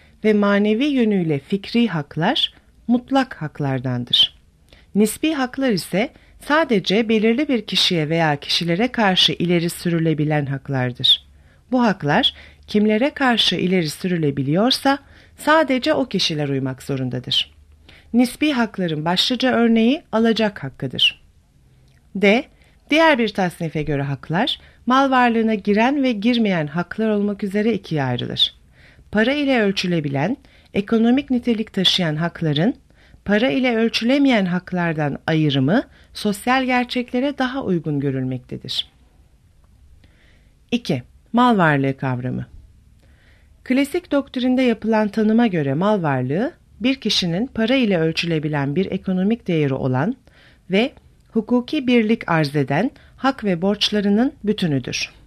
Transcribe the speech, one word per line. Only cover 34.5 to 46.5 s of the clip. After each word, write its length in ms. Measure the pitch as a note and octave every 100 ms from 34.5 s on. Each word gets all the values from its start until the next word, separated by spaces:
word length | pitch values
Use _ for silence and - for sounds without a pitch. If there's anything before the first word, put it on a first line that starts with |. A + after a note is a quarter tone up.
| F3+ - F3+ E3+ D#3 D3 - -
ayrımı 560 | D#3+ D3+ C3+ C3 A3+ - - -
sosyal 500 | - G#3+ G3+ - C4
gerçeklere 760 | B3+ B3 B3 B3 A#3+ B3 C#4 C#4+
daha 240 | B3+ C4+
uygun 380 | - F3 D#3 C#3+
görülmektedir. 920 | C#3 C3 B2+ B2+ - C3 B2+ - - _ _ _ _ _ _ _ _ _ - - - _ _ _ _ _ _
İki. 320 | A#3+ - C3+ - - _
Mal 260 | A#3 B3 G#3+
varlığı 380 | D#3+ C#3+ C3+ C3+
kavramı. 500 | C3+ B2 B2+ B2 B2+ - - - _ _ _ _ _ _ _ _
Klasik 480 | - B3+ C#4 F4 -
doktrinde 500 | C#4+ C#4 B3+ B3+ B3+
yapılan 460 | B3+ A3+ A3 A3 G#3+
tanıma 380 | A3 G#3+ A3 A#3+
göre 280 | F3 C#3
mal 280 | C#3 G3 G#3+
varlığı, 500 | D#3+ C3+ B2+ D#3 C#4